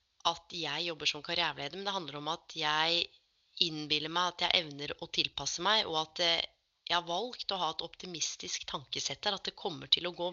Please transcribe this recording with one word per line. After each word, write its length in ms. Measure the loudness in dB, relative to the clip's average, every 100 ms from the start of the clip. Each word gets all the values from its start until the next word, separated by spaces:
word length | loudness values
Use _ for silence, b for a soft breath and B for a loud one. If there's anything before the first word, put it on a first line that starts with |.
| _ _
at 300 | 0 0 -6
jeg 320 | -6 -4 -2 -2
jobber 240 | -2 -2
som 140 | -2 -2
karriereleder, 480 | 0 0 -2 -6 -6
men 120 | -4
det 80 | -4
handler 240 | -4 -6
om 100 | -4
at 240 | -4 -6
jeg 540 | -2 0 2 4 2 -2 -10 _ _ _ 0
innbiller 520 | 0 0 0 0 2
meg 200 | 2 2 2
at 80 |
jeg 160 | 4 6
evner 300 | 4 -4 -6 -6
å 60 | -4
tilpasse 500 | 0 0 -2 -4 0
meg, 240 | 4 4 4
og 100 | 0
at, 220 | -2 2
eh, 240 | 2 2 0 _ _ _ 0
jeg 80 |
har 100 | 0
valgt 460 | 2 -2 -2 -6 -4
å 60 | 0
ha 120 | 0
et 80 | -2
optimistisk 840 | -8 -10 -8 -4 -4 -4 -6 -6 -6
tankesett 600 | -8 -4 -4 -2 -2 -2
her, 80 |
at 100 | -2
det 120 | -4 -4
kommer 320 | -4 -4 2
til 160 | 2 2
å 80 |
gå 140 | -2 -4